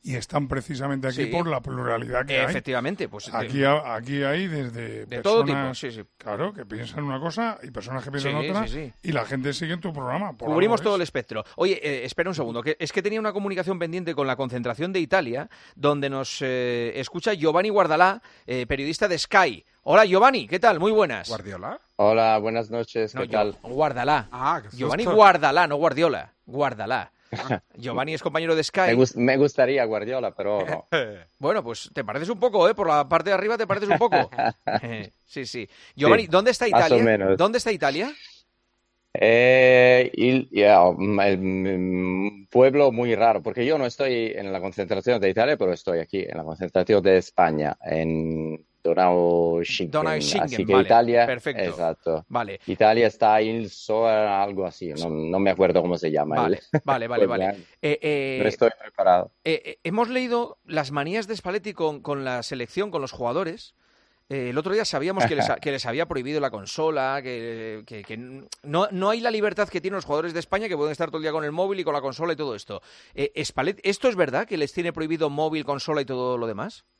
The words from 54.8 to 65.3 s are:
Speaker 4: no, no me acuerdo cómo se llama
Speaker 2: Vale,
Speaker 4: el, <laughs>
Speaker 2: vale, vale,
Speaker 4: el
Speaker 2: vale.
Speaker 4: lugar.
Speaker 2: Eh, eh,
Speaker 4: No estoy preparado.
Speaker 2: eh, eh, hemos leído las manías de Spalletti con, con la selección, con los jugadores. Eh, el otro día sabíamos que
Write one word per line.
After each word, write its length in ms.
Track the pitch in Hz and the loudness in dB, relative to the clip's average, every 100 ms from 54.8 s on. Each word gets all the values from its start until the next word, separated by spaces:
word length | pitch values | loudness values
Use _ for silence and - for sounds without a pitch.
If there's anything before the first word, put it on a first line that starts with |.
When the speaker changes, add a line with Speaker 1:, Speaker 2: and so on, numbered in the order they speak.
| 87 | -10
Speaker 4:
no, 160 | 73 82 | -6 -4
no 300 | 78 80 92 | -4 -2 2
me 120 | 98 | 2
acuerdo 300 | 90 95 87 | 4 4 4
cómo 160 | 87 87 | 2 -2
se 140 | 82 | 0
llama 260 | 76 76 78 | 0 0 0
Speaker 2:
Vale, 240 | 113 90 - | 0 -2 -2
Speaker 4:
el, 80 | 156 | -4
<laughs> 40 | |
Speaker 2:
vale, 240 | - 135 113 | 0 -4 -2
vale, 140 | 120 | 0
Speaker 4:
el 60 | 101 | 0
Speaker 2:
vale. 160 | 117 95 | 0 -2
Speaker 4:
lugar. 140 | 101 - _ | -4 -14 _
Speaker 2:
Eh, 160 | 151 147 | -4 -2
eh, 360 | 156 147 135 131 | -2 -2 -4 -2
Speaker 4:
No 60 | 107 | -2
estoy 220 | - 117 - | 2 0 0
preparado. 540 | 107 - 92 90 - _ | -14 0 4 4 2 _
Speaker 2:
eh, 200 | - 160 | -4 -4
eh, 140 | 151 - | -6 -10
hemos 240 | 165 208 233 | -6 -2 -2
leído 480 | 254 254 240 240 - _ | -2 -2 -2 -4 -10 _
las 240 | 156 139 | -6 -4
manías 340 | 143 147 214 202 | -4 -4 -4 -6
de 80 | 220 | -8
Spalletti 360 | 185 202 214 | -6 -6 -6
con, 280 | 175 160 147 | -4 -4 -4
con 220 | - 143 | -6 -6
la 180 | 131 123 | -4 -6
selección, 480 | 117 135 120 - 208 | -6 -8 -8 -4 -4
con 100 | 170 | -4
los 120 | 135 | -6
jugadores. 600 | - 120 139 180 165 - _ _ _ _ _ _ | -4 -2 -2 -4 -8 -18 _ _ _ _ _ _
Eh, 200 | 135 123 | -6 -4
el 80 | 127 | -4
otro 140 | 190 | 0
día 120 | 208 214 | -2 0
sabíamos 380 | 147 156 190 | -2 -2 0
que 80 | 120 | 0